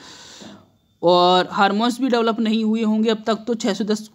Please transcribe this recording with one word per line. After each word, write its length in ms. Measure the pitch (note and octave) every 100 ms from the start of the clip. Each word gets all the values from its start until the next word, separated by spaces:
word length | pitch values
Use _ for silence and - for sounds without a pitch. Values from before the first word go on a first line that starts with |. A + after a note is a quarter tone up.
| - - - - - - _ _ _ _
और 460 | E3+ F3+ F3+ F3+ -
हार्मोन्स 480 | F#3+ G3 G#3 A#3+ A#3+
भी 60 | C4
डेवलप 320 | A#3 A3+ A3+
नहीं 240 | A3 A3
हुए 200 | A3 A3+
होंगे 260 | G#3+ G#3+ A3+
अब 120 | A3 A3+
तक, 100 | G#3+
तो 160 | B3 A#3
छः 180 | A#3+
से 100 | F#3
दस 260 | G#3 G#3+ -